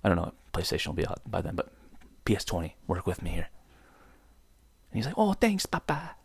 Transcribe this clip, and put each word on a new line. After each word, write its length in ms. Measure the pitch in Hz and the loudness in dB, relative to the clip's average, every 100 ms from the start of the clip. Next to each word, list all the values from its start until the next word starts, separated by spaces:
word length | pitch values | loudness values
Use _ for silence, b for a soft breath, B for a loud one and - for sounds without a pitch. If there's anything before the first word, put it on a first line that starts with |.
I 60 | - | 4
don't 80 | 87 | 4
know 160 | 82 | 2
if 200 | - - | -8 -10
PlayStation 360 | - 87 78 - | -6 -2 -2 -2
will 60 | |
be 120 | - - | -2 -2
out 140 | - - | -4 -4
by 140 | 92 | -4
then, 140 | 90 | -2
but 180 | - - - - - - - | -4 -6 -8 -20 -20 -20 -6
P 100 | - | 0
S 100 | - | 0
twenty, 320 | - 87 80 - - | 0 -4 -4 -10 -4
work 200 | 87 - | -2 -2
with 160 | 87 | -4
me 80 | 85 | -2
here. 180 | - - - b b b b b b b b - _ - _ - | -2 -2 -6 b b b b b b b b -20 _ -20 _ -6
And 80 | - | -4
he's 80 | 120 | -2
like, 80 | 214 | 2
Oh, 160 | 214 | 2
thanks, 320 | 196 226 196 - | 6 4 4 0
Papa. 500 | 165 - 147 160 - | -2 0 -2 -2 -16